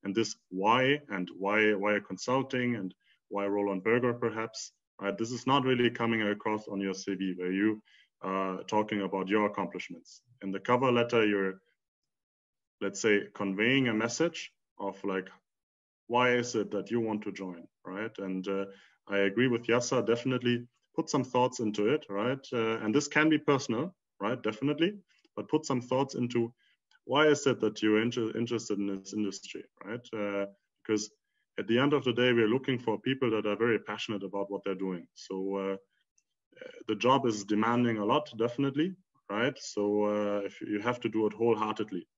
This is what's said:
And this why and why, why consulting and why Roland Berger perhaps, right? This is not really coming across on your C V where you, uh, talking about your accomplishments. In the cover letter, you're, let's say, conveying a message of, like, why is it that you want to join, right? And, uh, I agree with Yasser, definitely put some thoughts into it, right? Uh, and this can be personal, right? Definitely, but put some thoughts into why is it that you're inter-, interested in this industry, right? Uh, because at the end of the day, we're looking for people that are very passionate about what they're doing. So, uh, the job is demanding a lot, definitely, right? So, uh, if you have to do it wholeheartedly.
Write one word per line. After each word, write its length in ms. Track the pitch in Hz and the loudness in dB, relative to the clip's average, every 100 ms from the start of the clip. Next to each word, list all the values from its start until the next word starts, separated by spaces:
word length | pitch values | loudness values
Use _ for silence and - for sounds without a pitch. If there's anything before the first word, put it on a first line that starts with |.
And 100 | 98 | -2
this 220 | 98 110 - _ | 0 -2 -4 _
why 500 | 92 101 120 131 143 143 | -2 2 4 4 2 -2
and 200 | 98 90 - | -6 -6 -4
why, 360 | 98 107 107 | 0 4 4
why 260 | 104 101 104 101 | 4 2 0 -2
consulting 680 | 92 - 131 131 127 123 117 | -10 -2 -2 0 -2 -2 -2
and 180 | 92 - _ _ _ | -6 -10 _ _ _
why 160 | 101 101 | -4 -2
Roland 380 | 101 101 95 | 0 0 0
Berger 300 | 104 117 123 | 2 2 2
perhaps, 600 | 120 120 107 113 - - _ _ _ | 0 -2 -2 -6 -8 -14 _ _ _
right? 160 | 98 98 | -4 -2
This 140 | 113 | -4
is 160 | 123 - | -4 2
not 160 | 139 | 2
really 260 | 131 127 123 | 4 2 2
coming 320 | 120 117 113 | 2 -2 0
across 440 | 107 104 110 107 - | 0 -2 -2 -4 -4
on 140 | 98 | -4
your 120 | 98 | -2
C 220 | 92 - 95 | -4 -4 -4
V 200 | 95 87 | -2 -2
where 140 | 90 | -2
you, 300 | 92 107 107 _ _ _ _ | 2 2 0 _ _ _ _
uh, 340 | 95 95 95 92 - | -6 -2 -2 -6 -2
talking 340 | 107 107 104 | 0 0 -2
about 260 | 95 95 92 | -2 -2 0
your 180 | 107 104 | 2 2
accomplishments. 760 | 101 90 90 - 85 - - _ _ | 0 -6 -6 -10 -14 -18 -20 _ _
In 100 | 98 | -8
the 80 | 98 | -6
cover 320 | 95 123 131 | 0 2 4
letter, 340 | 120 117 120 107 | 4 4 4 4
you're, 360 | 101 95 95 _ _ _ _ _ _ _ _ _ _ _ _ | 2 0 -4 _ _ _ _ _ _ _ _ _ _ _ _
let's 180 | 101 98 | -6 -2
say, 280 | 113 104 101 | 2 2 2
conveying 540 | - 101 95 113 135 127 | -6 -4 0 2 4 2
a 60 | |
message 580 | 110 117 - 170 165 - _ _ _ | 0 -2 0 -2 -2 -14 _ _ _
of, 220 | 101 95 | -8 -6
like, 260 | 101 95 95 - _ _ _ _ _ _ _ | -4 -4 -4 -16 _ _ _ _ _ _ _
why 240 | 120 123 | 2 4
is 240 | 123 120 117 | 2 2 -2
it 140 | 98 | -2
that 200 | 104 95 | -4 -2
you 80 | 117 | -2
want 220 | 113 107 | 0 -2
to 80 | 107 | -4
join, 320 | 92 95 87 82 _ 92 | -8 -10 -10 -16 _ -12
right? 300 | 92 113 - | -8 -8 -6
And, 300 | 95 92 95 | -6 -4 -2
uh, 180 | 98 98 98 - _ - | -2 -4 -10 -20 _ -4
I 100 | 101 | 2
agree 280 | 98 101 127 | 2 4 2
with 200 | 117 120 | 2 2
Yasser, 380 | 117 117 - 104 | 2 2 0 2
definitely 600 | 117 131 127 120 120 120 _ _ - | 0 2 0 2 0 -2 _ _ -6
put 140 | 160 | -2
some 140 | 147 | 0
thoughts 360 | 123 127 127 127 | 0 2 2 2
into 280 | 113 104 104 | -4 0 2
it, 120 | 151 - | 2 -2
right? 360 | 101 117 135 - | -4 -2 -4 -4
Uh, 260 | 123 113 113 | -2 0 0
and 100 | 110 | 2
this 140 | 110 - | 0 2
can 220 | 151 156 | 4 4
be 80 | 151 | 4
personal, 580 | 147 143 - 113 170 - _ _ | 4 2 2 -2 -2 -8 _ _
right? 220 | 101 104 | -4 -2
Definitely, 500 | 107 107 139 147 170 208 _ _ _ - | -2 -2 -2 2 0 0 _ _ _ -12
but 140 | 101 | -2
put 160 | 156 156 | -2 0
some 160 | 127 | -2
thoughts 340 | 120 127 135 135 | 0 0 0 -2
into 380 | 120 120 117 - _ _ _ _ - | -2 0 -2 -4 _ _ _ _ -2
why 220 | 131 151 | 4 6
is 180 | 147 - | 6 4
it 120 | 120 | 2
that 220 | 110 107 | 0 2
you're 200 | 110 107 | 4 4
inter-, 300 | 117 120 113 110 | 4 0 -4 -2
interested 400 | 117 117 - 98 | -2 -4 -2 -4
in 80 | 101 | -2
this 260 | 98 98 | -4 -6
industry, 500 | 107 104 95 - - - _ | -4 -4 -4 -12 -14 -14 _
right? 220 | - 117 - | -10 -10 -10
Uh, 320 | 110 104 101 98 - _ _ | -6 -4 -2 -4 -8 _ _
because 280 | - 107 104 _ _ _ _ - | -2 -2 -2 _ _ _ _ -10
at 80 | 95 | 0
the 100 | 117 | 2
end 160 | 139 | 4
of 100 | 143 131 | 2 0
the 80 | |
day, 180 | 113 123 | 2 4
we're 160 | 117 110 | 4 4
looking 320 | 123 135 127 | 2 0 -2
for 180 | 120 107 | -2 -4
people 300 | - - 123 | -2 0 0
that 140 | 110 104 | 0 0
are 120 | 101 | 0
very 220 | 117 107 | 2 2
passionate 440 | - 107 - 107 | -2 -8 -6 -6
about 260 | 95 101 98 | -6 -6 -6
what 120 | 98 | -4
they're 200 | 98 92 95 | -4 -4 -2
doing. 180 | 90 82 - | -4 -8 -20
So, 180 | - 95 95 98 | -10 -6 -4 -2
uh, 220 | 95 98 _ _ _ _ _ _ _ - - - - | -2 -4 _ _ _ _ _ _ _ -20 -18 -18 -6
the 80 | 110 | 0
job 300 | 117 135 123 | 4 4 4
is 180 | 107 | -2
demanding 540 | 98 104 113 120 120 110 | 0 2 2 4 2 2
a 80 | 104 | 2
lot, 260 | 139 151 110 | 2 0 -2
definitely, 580 | 113 - 139 135 175 185 _ _ _ | -2 0 -2 0 -2 -4 _ _ _
right? 280 | 101 123 143 | -2 -2 -2
So, 240 | - - 104 104 104 | -10 -2 0 2 2
uh, 360 | 104 104 101 101 | 0 -2 -2 -6
if 160 | - | -10
you 180 | - 104 | -6 -4
have 200 | 110 120 | -2 -2
to 80 | 113 | -2
do 160 | 110 107 | 0 0
it 60 | |
wholeheartedly. 720 | 104 117 110 110 107 104 90 82 | 2 2 2 0 -2 -4 -6 -10